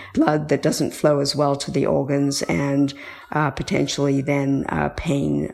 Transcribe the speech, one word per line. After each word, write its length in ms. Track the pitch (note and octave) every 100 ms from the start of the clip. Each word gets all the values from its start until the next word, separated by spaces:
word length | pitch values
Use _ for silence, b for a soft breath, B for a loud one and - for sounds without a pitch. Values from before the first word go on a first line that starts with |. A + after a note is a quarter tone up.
| B
blood 360 | - D#4 D#3 D3+
that 120 | C#3+
doesn't 320 | D#3+ - D3+
flow 280 | - D3+ C#3+
as 140 | C#3 C#3+
well 200 | C#3+ C#3
to 160 | -
the 160 | C#3 -
organs, 560 | D3 C#3 C#3+ C#3+ C#3
and, 500 | - E3 C#3 C#3 C#3 - B B B
uh, 180 | D3+ D3
potentially 720 | - - G3 C#3+ - C#3+ C#3
then, 420 | C#3 C#3+ C#3 C#3 D3
uh, 200 | D#3 D3
pain, 580 | - E3 C#3+ D3 D3 D3+